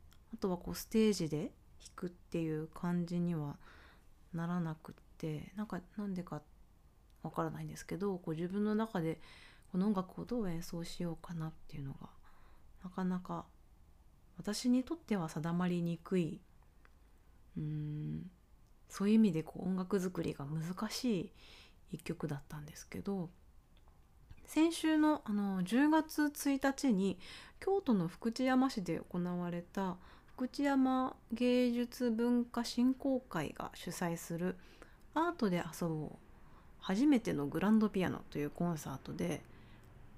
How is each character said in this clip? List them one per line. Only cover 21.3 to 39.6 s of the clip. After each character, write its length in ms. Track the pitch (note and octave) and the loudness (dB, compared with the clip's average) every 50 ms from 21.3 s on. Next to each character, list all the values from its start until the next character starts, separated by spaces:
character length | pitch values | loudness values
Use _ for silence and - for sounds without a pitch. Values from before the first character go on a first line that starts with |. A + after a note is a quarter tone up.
| - - - - - - - - - - - - - | -8 -18 -20 -20 -20 -20 -20 -20 -20 -20 -18 -12 -12
一 100 | D#3 - | -10 -6
曲 240 | - E3+ - - D3+ | -6 -6 -4 -4 -4
だ 100 | D3+ C#3+ | -4 -6
っ 60 | - | -8
た 120 | - - D3+ | -10 -12 -12
ん 80 | D3 | -12
で 100 | C#3+ - | -12 -14
す 140 | - - - | -16 -14 -12
け 100 | - F#3 | -10 -8
ど、 300 | F3 G3 G3+ F#3+ F3 F3+ - - - - - - - - - - - - - - - - - - - - - - - | -6 -4 -4 -4 -4 -6 -8 -16 -20 -20 -20 -20 -20 -20 -20 -20 -20 -20 -20 -20 -20 -20 -20 -20 -20 -20 -20 -20 -12
先 280 | - - D4+ D#4 E4+ E4 | -4 2 4 4 4 2
週 240 | - - D#4+ D#4 D#4 | 2 2 4 4 6
の、 240 | D4+ D4+ D4+ D4+ - | 6 6 4 2 0
あ 80 | - | -2
の、 320 | G#3 G#3 G3+ G3+ G3 F#3 F3+ | -2 0 0 0 0 0 0
十 240 | F#3 A3+ B3 C#4+ D4+ | 2 4 6 6 8
月 420 | D#4 D#4+ D#4 D#4 - - D4+ D4 | 6 6 4 2 0 0 2 2
一 300 | D4 - - C#4+ C#4 C4+ | 0 0 0 2 2 2
日 320 | - C4+ C4+ - - C#4 A3+ | 2 0 0 2 4 4 4
に 240 | F#3 G3 G3 - - - - - - - - - - | 4 4 2 0 -2 -8 -16 -16 -16 -18 -18 -14 -6
京 180 | - - G4 G4 | 0 2 2 2
都 140 | F#4+ - A#3 | 4 4 2
の 160 | G3 E3 E3+ | 4 2 0
福 240 | - - - A3+ A3+ | -2 -4 -4 -4 -2
知 100 | - B3+ | 0 2
山 260 | C4 C4 B3+ C4 C4+ | 4 4 4 4 4
市 140 | - - F3+ | 2 -2 -2
で 160 | E3+ E3 - | -2 -2 -2
行 240 | - - - F3+ F3 | -4 -4 -4 -4 -2
わ 260 | F3+ F3+ F3 F3 F3 | -2 -2 -2 -2 -4
れ 120 | F3 F3 | -4 -6
た 340 | F3 - - G3+ G3 F#3 F3+ F#3 - - - - - | -6 -6 -4 -2 -2 -2 -4 -6 -10 -20 -20 -20 -20
福 240 | - - - B3+ B3 | -16 -8 -6 -6 -4
知 140 | - - C#4+ | -2 0 2
山 520 | C#4+ C#4 C4+ C4 C4 C4 C4 C4 C4 - - - - | 4 4 6 4 4 4 2 2 0 -4 -8 -10 -6
芸 400 | - A3 B3 B3 B3 B3 B3 B3 | -2 2 4 4 6 6 6 4
術 400 | A#3+ A#3+ A#3+ A#3+ - - B3+ A#3+ | 4 2 -2 -2 -2 0 0 2
文 320 | A3 A3 A#3 A#3+ B3 A#3+ A#3 | 2 2 4 4 4 4 2
化 220 | A#3+ - A#3+ A#3 | 0 -2 -4 -2
振 280 | - - - A#3+ B3+ C4 | -2 2 4 4 4 4
興 280 | B3+ - C#4 C4 B3+ | 4 2 0 0 0
会 320 | B3+ - - F3 D3 - - | -2 -2 -4 -2 -2 -4 -4
が 180 | - - - - | -6 -8 -8 -8
主 160 | - - - | -10 -8 -8
催 260 | E3 - F#3 E3+ E3+ E3 | -4 -2 -2 -2 -2 -2
す 200 | - - E3 E3 | -4 -6 -4 -2
る 200 | F3 F3+ F#3 - - - - - - - - - - - - | -2 -2 -4 -4 -10 -20 -20 -20 -20 -20 -20 -20 -14 -6 -2
ア 160 | D4+ E4 F4 | 0 0 0
ー 60 | E4+ E4+ | 0 2
ト 120 | B3 G3+ | 2 2
で 140 | F3+ E3+ - E3 - - | 2 2 -2 -2 -6 -4
遊 60 | F3+ E3+ | -4 -2
ぼ 240 | D#3+ D#3 D3+ - - | -2 -4 -6 -8 -10
う 40 | - - - - - - - - - - - - - | -14 -18 -20 -20 -20 -20 -20 -20 -20 -20 -20 -20 -10
初 260 | - - F#3+ G3+ C4 | -4 -2 2 4 6
め 160 | D4+ C#4+ A#3 | 6 6 6
て 100 | - F3 | 6 2
の 160 | E3+ C#3+ C#3+ C#3+ | 0 0 0 -2
グ 140 | C#3+ D#3+ | 0 2
ラ 80 | F3 G3+ | 4 6
ン 100 | A3 A3 | 6 6
ド 80 | G#3+ G#3 | 6 4
ピ 160 | - G3 F3+ | 4 2 2
ア 60 | - | 2
ノ 140 | C3 - - - | 0 -2 -6 -8
と 100 | - D#3 | -6 -4
い 40 | D3 | -4
う 60 | D3 | -4
コ 200 | - - F3 F3 | -2 -2 -2 0
ン 80 | E3+ D3+ | -2 -2
サ 120 | - D#3 | -4 -6
ー 80 | C#3 C3+ | -8 -8
ト 160 | - - D3 | -8 -8 -4
で、 280 | D#3+ F3+ E3+ D#3+ - - - - - | -4 -2 -2 -2 -4 -6 -12 -18 -20